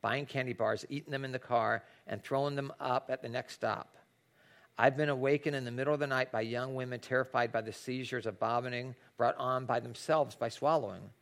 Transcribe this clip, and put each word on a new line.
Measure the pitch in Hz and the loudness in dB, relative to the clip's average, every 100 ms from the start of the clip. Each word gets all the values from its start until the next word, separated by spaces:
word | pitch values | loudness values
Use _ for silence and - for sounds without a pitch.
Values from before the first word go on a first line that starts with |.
buying | 110 131 143 | 0 -2 -2
candy | 135 127 | -4 -2
bars, | 117 110 110 - | 0 2 0 -2
eating | 143 151 | -8 -4
them | 139 | -6
in | 135 | -4
the | 127 | -8
car, | - 120 110 113 - - - | 0 2 4 0 -4 -20 -10
and | 107 | -10
throwing | - 135 143 | -2 0 2
them | 143 139 - | -2 -4 -6
up | 131 127 - | 0 0 0
at | 131 | -6
the | 120 | -2
next | 120 - | -6 -6
stop. | - 113 107 - - _ _ _ _ - - - - | -2 -2 -2 -6 -16 _ _ _ _ -20 -20 -16 4
"I've | 123 135 | 4 6
been | 151 | 0
awakened | 135 135 143 - | 2 4 4 2
in | 143 | -2
the | 123 | -4
middle | 120 135 | -2 0
of | 147 | 0
the | 143 | 2
night | 127 127 | 2 2
by | 113 | 0
young | 113 120 131 | -2 -2 -4
women | 131 127 123 | -4 -4 -6
terrified | - 127 127 123 120 | 0 0 2 2 2
by | 113 | 0
the | 110 | -2
seizures | 101 - 127 123 123 110 | -8 -6 -6 -4 -4 -4
of | 95 | -2
vomiting | 113 120 127 123 127 120 - _ | 0 0 0 -6 -6 -12 -20 _
brought | 120 - | 2 2
on | 127 127 127 | 0 0 2
by | 120 | 0
themselves | 120 113 - 160 143 | 0 -10 2 2 2
by | - 117 | 0 -4
swallowing. | - 147 160 107 92 101 - | 0 2 4 0 -8 -14 -18